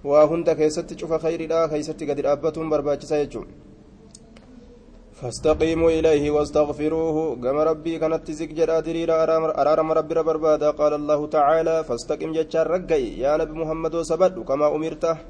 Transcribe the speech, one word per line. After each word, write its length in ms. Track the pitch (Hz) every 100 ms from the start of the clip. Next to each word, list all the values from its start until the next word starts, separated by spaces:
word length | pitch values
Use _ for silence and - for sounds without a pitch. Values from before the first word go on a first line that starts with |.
waa 220 | 143 147 151
hunda 280 | 170 165
keessatti 420 | 151 156 151 165 -
cufa 220 | 165 160
khayriidhaa, 500 | 160 165 156 165 160
keessatti 380 | 151 151 151 147
gadi 160 | 143
dhaabbatuun 480 | 135 143 156 156 160
barbaachisaa 540 | 151 143 139 147 151
jechuudha. 280 | 143 113 - - - - - - - - 226 - - - - - - - - -
فاستقيموا 720 | 127 - 156 156 160 165 165
إليه 400 | 160 160 147 147
واستغفروه. 1040 | 147 147 151 147 143 151 160 160 156 160 123
Gama 280 | 123 147
Rabbii 340 | 156 156 160 165
kanatti 320 | 160 160 -
zig 240 | 151 160 156
jedhaa 240 | 160 160
diriira, 400 | 156 165 165 160 160 160 160 -
araarama 340 | 139 156 160
Rabbi 200 | 160 151
irra 100 | 160
barbaada. 480 | 160 160 156 151 151
قال 200 | 151 151
الله 260 | 151 147 151 151
تعالى، 580 | 156 143 160 165 160
فاستقم 480 | 151 120 - 151 160
jechaan 340 | 160 156 160 156
ragga'i, 540 | 180 180 147 113 80
yaa 160 | 131 156
Nabi 160 | 156
Muhammadoo 520 | 156 156 160 160 165
sabadhu, 400 | 165 160 180 185
كما 280 | 165 139 151 151
أمرت 280 | 160 156 165 160 -